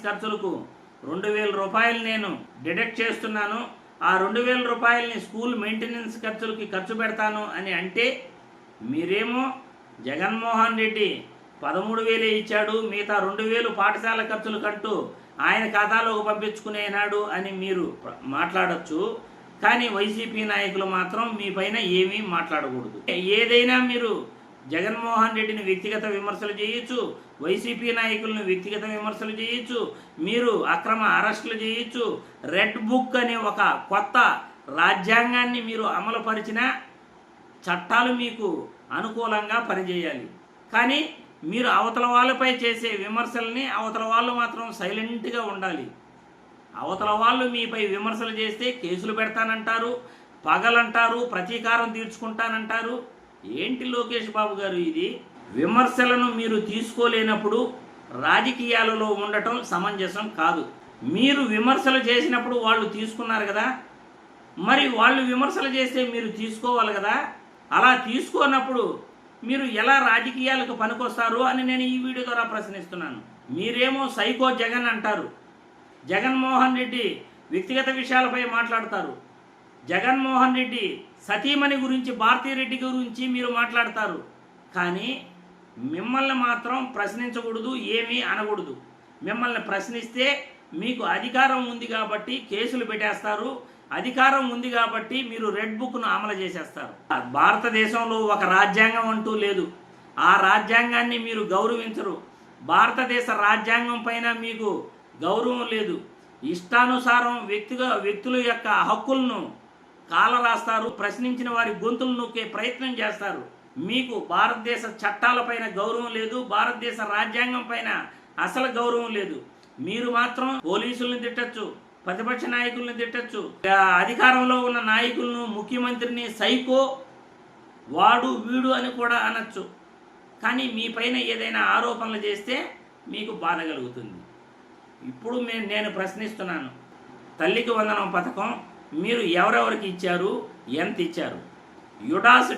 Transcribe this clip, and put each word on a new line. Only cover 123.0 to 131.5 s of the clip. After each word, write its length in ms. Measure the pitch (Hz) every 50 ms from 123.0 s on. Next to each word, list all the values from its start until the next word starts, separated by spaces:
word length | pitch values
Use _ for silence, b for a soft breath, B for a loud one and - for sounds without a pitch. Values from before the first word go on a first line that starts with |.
తిట్టచ్చు, 400 | 233 233 240 240 233 220 220 208 170 - - - - 190
ఆ, 60 | 196 196 190 185 180 180
అధికారంలో 540 | 196 - 240 240 269 254 254 254 254 254 254 254 247 247
ఉన్న 100 | 240 233
నాయకులను, 640 | 226 220 220 233 240 247 240 - 240 240 240 240 240 226 208
ముఖ్యమంత్రిని 680 | 208 214 - 254 247 247 247 247 233 240 240 240 240 240 214 - -
సైకో, 420 | 202 220 254 254 254 254 254 262 269 269 269 - - - - - - - - - - - - - - - - - - -
వాడు 420 | 139 170 196 220 240 247 247 262 247 220 214
వీడు 240 | 240 254 254 254 262 254 247
అని 120 | 247 247 247 247
కూడా 160 | 240 233 240 226 214
అనొచ్చు, 360 | 220 226 226 220 - - 196 180 - - - - - - - - - - - - - - -
కానీ 220 | 220 226 247 262 262 247 220
మీ 100 | 226 233 233 226
పైన 200 | 226 233 247 247 247 233 226 226
ఏదైనా 260 | 226 226 226